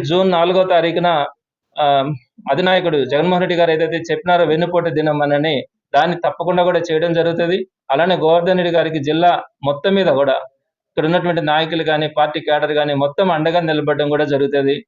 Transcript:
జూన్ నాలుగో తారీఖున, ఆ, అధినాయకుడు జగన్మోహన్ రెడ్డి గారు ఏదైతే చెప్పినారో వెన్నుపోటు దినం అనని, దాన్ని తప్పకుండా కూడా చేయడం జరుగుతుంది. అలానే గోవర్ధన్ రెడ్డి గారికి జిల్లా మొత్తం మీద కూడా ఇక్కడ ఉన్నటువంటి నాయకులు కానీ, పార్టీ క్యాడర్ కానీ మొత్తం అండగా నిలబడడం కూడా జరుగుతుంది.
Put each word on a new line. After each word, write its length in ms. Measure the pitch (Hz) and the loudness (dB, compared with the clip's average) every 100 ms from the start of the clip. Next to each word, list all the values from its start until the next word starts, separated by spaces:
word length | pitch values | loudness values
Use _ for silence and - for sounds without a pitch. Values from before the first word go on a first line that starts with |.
| 139 | 0
జూన్ 200 | 175 190 | 0 2
నాలుగో 320 | 175 170 185 | 2 2 2
తారీఖున, 440 | 185 175 170 165 175 160 147 - _ _ _ - | 2 2 2 0 0 0 -2 -8 _ _ _ -2
ఆ, 80 | 147 139 139 147 _ - - | 2 2 0 -6 _ -12 -4
అధినాయకుడు 480 | 143 180 185 180 151 | 0 2 2 2 0
జగన్మోహన్ 380 | 127 143 170 180 | 0 0 0 0
రెడ్డి 140 | 175 170 | 0 2
గారు 140 | 165 | 2
ఏదైతే 280 | 160 160 165 | 2 0 -2
చెప్పినారో 460 | 165 156 180 175 | -4 -4 0 2
వెన్నుపోటు 460 | 160 156 170 175 170 | 2 0 0 -2 -2
దినం 320 | 151 156 147 | -2 -2 0
అనని, 320 | 143 147 156 135 - _ _ | 0 0 0 -2 -6 _ _
దాన్ని 220 | 139 165 170 | 0 0 0
తప్పకుండా 460 | 165 - 170 180 | -4 -4 -2 0
కూడా 180 | 175 170 170 | 2 0 0
చేయడం 220 | 156 170 | -2 0
జరుగుతుంది. 460 | 165 165 165 170 185 - _ - | 0 0 0 -2 -2 -6 _ -4
అలానే 240 | 139 175 | 0 2
గోవర్ధన్ 460 | 175 156 170 175 180 | 2 2 2 2 0
రెడ్డి 120 | 175 165 | 0 0
గారికి 240 | 160 156 139 | 0 -2 -2
జిల్లా 220 | 160 180 160 - _ | 2 2 2 -2 _
మొత్తం 300 | 135 143 196 | -6 -4 0
మీద 120 | 196 175 | 2 2
కూడా 300 | 135 139 131 - _ _ _ _ | 2 2 0 -4 _ _ _ _
ఇక్కడ 140 | - 156 | -4 0
ఉన్నటువంటి 360 | 175 170 165 | 0 0 -2
నాయకులు 400 | 151 151 160 165 | 0 0 0 -2
కానీ, 240 | 156 151 151 - | -2 -2 -2 0
పార్టీ 220 | 151 156 | -2 -2
క్యాడర్ 320 | 156 147 151 | -2 -2 0
కానీ 220 | 147 147 | -2 -2
మొత్తం 360 | 139 143 143 190 | 0 -2 0 0
అండగా 300 | 160 156 170 | 0 0 0
నిలబడడం 480 | 160 151 147 147 147 | 0 -2 -2 -2 0
కూడా 160 | 147 | 0
జరుగుతుంది. 520 | 147 139 139 143 135 139 | 0 0 0 0 0 -2